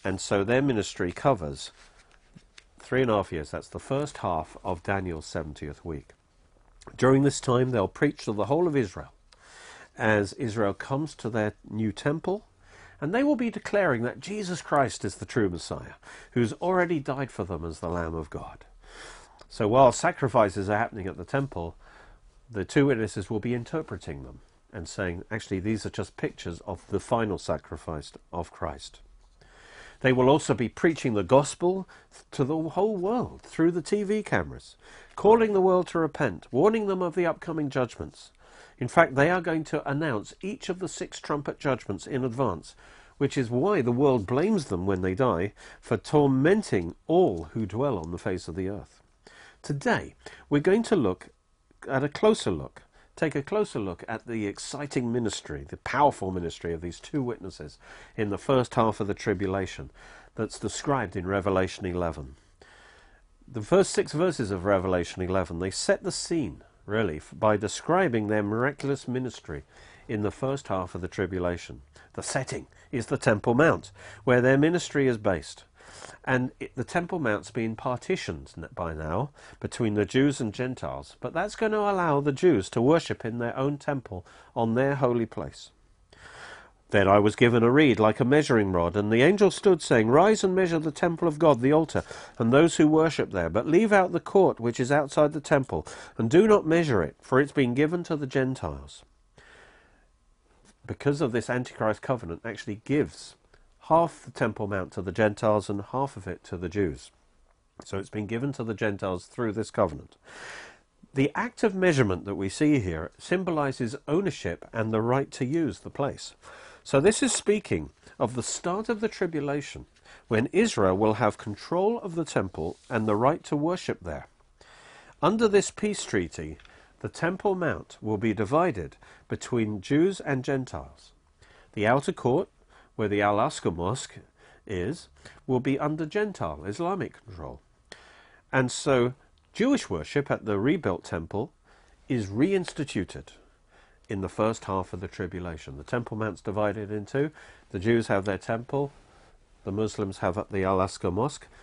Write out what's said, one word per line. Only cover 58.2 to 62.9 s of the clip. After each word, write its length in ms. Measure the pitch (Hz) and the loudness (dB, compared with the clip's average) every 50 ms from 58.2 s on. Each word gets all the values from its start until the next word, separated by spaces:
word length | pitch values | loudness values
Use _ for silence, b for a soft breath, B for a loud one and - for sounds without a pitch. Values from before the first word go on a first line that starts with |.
| 110 104 | -4 -4
the 60 | 101 | -4
first 380 | - - - 135 131 120 - - | -4 0 2 2 2 2 0 2
half 260 | 127 113 110 104 - | 2 2 2 2 0
of 60 | 110 | -4
the 80 | 98 98 | -6 -6
tribulation 760 | - - 117 101 90 101 95 95 98 95 90 - - 69 65 B B B B B B B B _ | -4 -2 -2 -2 0 -2 -2 -2 -2 -4 -6 -8 -12 -14 -16 B B B B B B B B _
that's 240 | - 110 104 - - | -8 -6 -6 -6 -8
described 560 | - 104 - - - 151 139 131 110 92 - | -8 -8 -8 -6 -2 -2 -2 0 -2 -4 -6
in 80 | 104 85 | -6 -4
Revelation 640 | 92 98 101 90 101 95 95 92 90 - - 104 | -2 -2 0 0 2 2 2 2 0 -2 -6 -6
eleven. 480 | 92 87 87 87 82 80 76 69 65 67 - _ _ _ b b b b b b b | -4 -4 -2 -2 -4 -4 -6 -10 -14 -16 -20 _ _ _ b b b b b b b